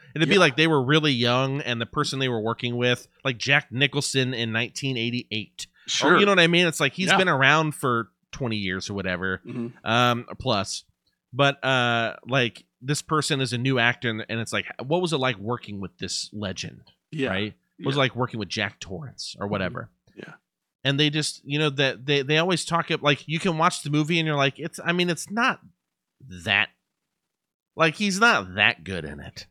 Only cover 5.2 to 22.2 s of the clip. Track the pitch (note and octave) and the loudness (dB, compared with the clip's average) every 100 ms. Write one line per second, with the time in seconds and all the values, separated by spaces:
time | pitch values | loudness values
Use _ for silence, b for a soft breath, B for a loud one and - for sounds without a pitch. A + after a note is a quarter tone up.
5.2 | - G#2+ G2 - - b - - D3 F3 | -6 -8 -8 -14 -16 b -6 0 4 6
6.2 | G3+ F#3+ E3 E3+ F3 - C#3 - B2 F#3+ | 6 6 6 6 2 2 -2 0 2 4
7.2 | F#3 C#3 C3+ D3+ D#3 C#3+ C#3 A#2 A2+ _ | 4 4 6 6 2 0 0 0 -2 _
8.2 | _ - B2 G#2+ F#2+ F#2 - G2+ F#2 F2+ | _ -6 -4 -2 -2 -2 -4 -4 -4 -2
9.2 | F#2+ F#2 - B2 A#2+ - - A#2 B2 A#2+ | -2 -4 -6 -8 -8 -8 0 2 4 2
10.2 | A#2 - B2+ G#2 F#2+ - - _ _ _ | -4 -8 -2 -2 -2 -8 -12 _ _ _
11.2 | _ B2 C#3 C#3 C3 C3 A#2+ A#2 A2+ - | _ 0 0 2 0 2 2 2 0 -6
12.2 | - C3+ A#2+ - _ _ B2+ D3 - D#3 | -2 0 0 -4 _ _ -4 -4 0 -2
13.2 | - C#3+ B2+ A#2+ B2+ C3 A#2 B2 A#2+ A2 | 0 -2 -2 0 0 4 2 2 -4 -4
14.2 | - A2+ A2 G#2+ - - B2+ E3+ F3+ D3+ | -6 -6 -2 -4 -4 -10 -2 0 0 0
15.2 | B2+ G2 G2+ A#2+ - G2+ F#2 - F2+ - | -2 -2 -6 -6 -8 -10 -10 -10 -6 -6
16.2 | - G#2+ G2+ F#2 - - _ _ _ D#3 | -8 -8 -8 -6 -10 -12 _ _ _ -4
17.2 | C3 F#2+ G#2 - _ _ C3+ C#3 C3 A#2 | -2 -2 -4 -8 _ _ -4 0 0 0
18.2 | B2 A2+ G2 - G2+ - - F2+ D#2+ - | -4 -4 -6 -4 -4 -6 -12 -12 -12 -14
19.2 | - - G2+ G2+ F#2 - - _ _ - | -14 -8 -4 -2 -4 -6 -12 _ _ -20
20.2 | - - _ _ _ _ C3+ C#3 D3+ D3+ | -18 -20 _ _ _ _ -4 0 0 0
21.2 | C#3+ - - C#3+ D3+ C#3 C3+ G#2 C3 C#3+ | -4 -8 -6 -2 0 0 -2 -2 0 0